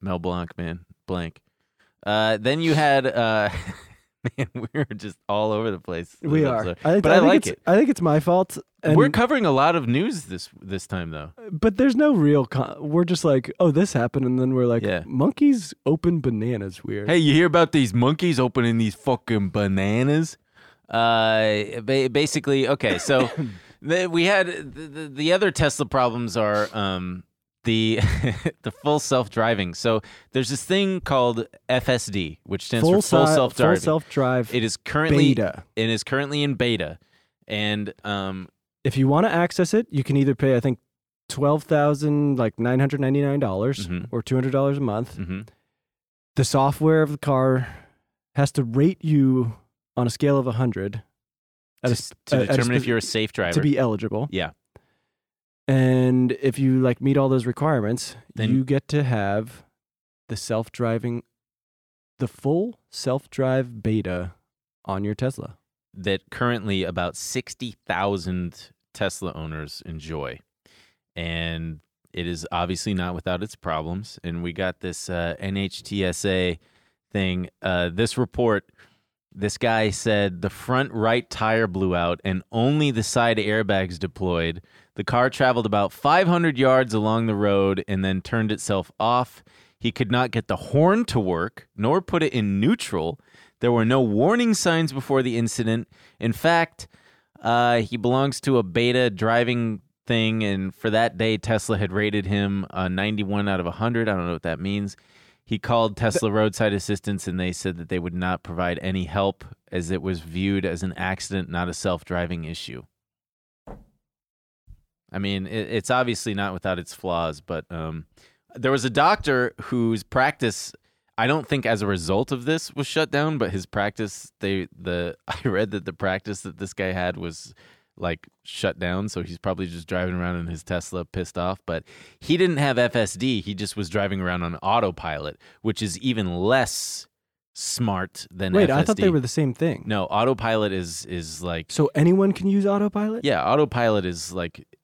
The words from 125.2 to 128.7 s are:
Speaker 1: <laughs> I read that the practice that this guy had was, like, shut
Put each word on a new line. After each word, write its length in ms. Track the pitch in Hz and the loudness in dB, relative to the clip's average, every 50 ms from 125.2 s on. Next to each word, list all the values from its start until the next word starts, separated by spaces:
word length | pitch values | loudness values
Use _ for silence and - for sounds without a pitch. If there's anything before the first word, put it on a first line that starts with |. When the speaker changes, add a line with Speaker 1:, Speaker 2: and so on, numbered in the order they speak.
Speaker 1:
<laughs> 60 | _ - | _ -10
I 180 | - - - 131 | -10 -4 -2 -2
read 220 | 95 95 110 98 | 0 0 0 -2
that 120 | 101 101 82 | -4 -6 -8
the 80 | 95 | -10
practice 500 | 85 - - 95 92 95 - 107 101 - | -8 -4 -4 -2 -2 -4 -6 -8 -10 -10
that 160 | - 98 - - | -10 -14 -12 -10
this 140 | 98 95 | -12 -10
guy 200 | - - 95 92 | -6 -6 -4 -4
had 240 | 92 92 90 90 90 | -2 -2 -2 -4 -4
was, 360 | 92 87 85 80 - - - - - - - _ _ _ _ _ - | -6 -8 -10 -10 -12 -16 -20 -20 -20 -20 -20 _ _ _ _ _ -8
like, 280 | - 85 85 - - - _ _ | -6 -6 -6 -8 -10 -18 _ _
shut 360 | _ - - - - 95 | _ -16 -8 -4 -4 -4